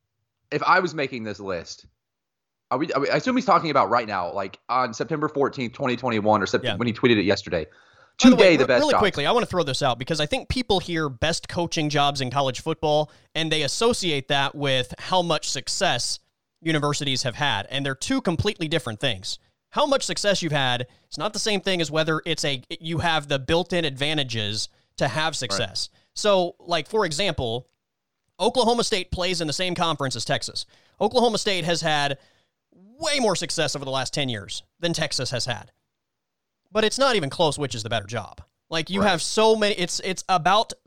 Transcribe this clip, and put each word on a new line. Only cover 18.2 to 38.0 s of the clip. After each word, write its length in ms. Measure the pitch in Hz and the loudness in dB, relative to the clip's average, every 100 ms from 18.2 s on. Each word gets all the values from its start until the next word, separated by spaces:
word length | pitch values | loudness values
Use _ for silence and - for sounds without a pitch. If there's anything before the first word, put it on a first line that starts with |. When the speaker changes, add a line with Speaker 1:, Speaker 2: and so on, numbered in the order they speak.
| 202 165 208 214 160 | 0 -2 -2 -4 -2
Speaker 2:
different 320 | 160 - 107 | -2 -4 -4
things. 400 | 139 95 - - _ _ _ | -4 -4 -8 -10 _ _ _
How 160 | 220 294 | 0 2
much 180 | 269 | 2
success 400 | - 175 202 190 | 0 -2 0 0
you've 80 | 165 | 0
had, 360 | 143 131 123 127 _ _ | 0 0 0 -4 _ _
it's 100 | - | -6
not 140 | 320 | -6
the 80 | - | -2
same 220 | - 202 | -2 0
thing 180 | 196 180 | 0 0
as 100 | 156 | 0
whether 320 | 160 160 160 170 | 0 0 -2 -2
it's 180 | 156 | -2
a, 180 | 151 135 - 165 | -2 -4 -6 -12
you 160 | 160 165 | -6 -2
have 320 | 175 160 143 | 0 0 0
the 100 | 139 | -4
built-in 460 | 131 165 175 175 156 | 0 0 0 -2 -2
advantages 840 | 131 143 156 131 117 104 104 - _ _ - | -2 -2 -2 -2 -2 -4 -4 -6 _ _ -4
to 100 | 143 | -2
have 200 | 156 160 | 0 -2
Speaker 1:
Right. 80 | 151 | -2
Speaker 2:
success. 520 | 123 113 107 - - _ _ | -4 -4 -4 -6 -8 _ _
So, 440 | - 208 196 175 - | -2 2 4 2 -4
like, 300 | 175 170 147 | -4 -4 -2
for 160 | 220 185 | 0 0
example, 640 | 147 202 151 123 117 - _ _ _ _ _ _ - | 0 -2 0 -2 -4 -8 _ _ _ _ _ _ -2
Oklahoma 460 | 202 247 226 240 | 0 4 2 2
State 280 | 214 196 185 | 2 -2 -4
plays 280 | - 180 170 | -4 -2 -2
in 80 | 160 | -4
the 60 | |
same 220 | 139 185 170 | -2 -2 -2
conference 420 | 165 151 135 117 | -2 0 -4 -4
as 80 | - | -4
Texas. 400 | 131 - - - _ _ - | -4 -4 -10 -12 _ _ -4
Oklahoma 380 | 208 247 233 202 | 0 4 2 2
State 260 | 214 185 | -2 -2
has 160 | 165 165 | 0 0
had 380 | 160 151 143 139 _ _ _ _ _ | 0 0 0 -4 _ _ _ _ _
way 480 | 165 196 262 320 285 | _ -20 -6 -2 2
more 160 | 226 175 | 2 0
success 400 | 160 - 151 147 | -2 -2 -2 -2
over 80 | 135 | -4
the 60 | |
last 220 | 131 127 | -4 -2
ten 140 | 156 131 | -2 -2
years 360 | 110 95 - - - | -4 -8 -14 -14 -6
than 100 | 170 | -4
Texas 400 | 160 156 - 127 | -2 -2 -2 -4
has 140 | 123 - | -4 -4
had. 260 | 113 - _ _ _ _ _ _ _ _ _ _ | -6 -10 _ _ _ _ _ _ _ _ _ _
But 120 | 214 | 0
it's 160 | 214 240 | 0 2
not 160 | 269 220 | 2 2
even 140 | 139 | 0
close 280 | - 160 143 | 0 0 0
which 160 | 143 | -4
is 80 | 117 | -6
the 80 | 110 | -4
better 160 | 113 | -4